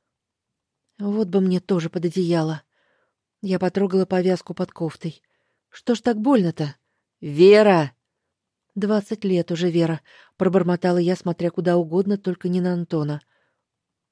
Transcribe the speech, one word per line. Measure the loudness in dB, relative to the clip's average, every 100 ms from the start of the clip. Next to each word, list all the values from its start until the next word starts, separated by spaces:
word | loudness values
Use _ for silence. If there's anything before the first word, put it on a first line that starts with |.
| _ _ _ _ _ _ _ _ _ -10
Вот | -6 -4 -2
бы | 0
мне | 0 0
тоже | -2 -4 -2
под | -4
одеяло. | -4 -2 0 0 -2 -6 _ _ _ _ _ _ _ _
Я | -4 -2
потрогала | -2 -2 0 0 0
повязку | 0 0 -2 -6
под | -8 -8
кофтой. | -6 -10 -8 -12 -14 _ _ _ _ _
"Что | -10 -4 -2
ж |
так | -2 -2
больно-то?" | 2 2 2 -2 -6 -8 _ _ _ _
"Вера!" | -4 6 8 8 6 4 0 -6 _ _ _ _ _ _ _ -6
"Двадцать | -2 -2 -4 -6
лет | -2 -2 -2
уже, | -2 -2
Вера", | 0 0 -2 _ -20 _ -2
пробормотала | 0 2 0 0 0 0
я, | 0 -2
смотря | -4 -4 -4
куда | -2 0 0
угодно, | 0 -2 -2 -2
только | -4 -6 -4
не | -2
на | -2
Антона. | -4 -4 -4 -4 -6 -12 _ _ _ _ _ _ _ _